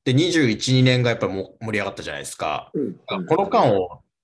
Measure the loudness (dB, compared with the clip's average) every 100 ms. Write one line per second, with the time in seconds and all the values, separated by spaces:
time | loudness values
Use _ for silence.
0 | 0 2 2 2 2 0 2 4 4 4
1 | 2 0 -2 -4 -8 -12 -6 -4 -4 -6
2 | -10 -10 -10 -6 -4 -4 -6 -6 -6 -8
3 | -8 -6 0 0 2 4 4 2 -2 -8
4 | _ _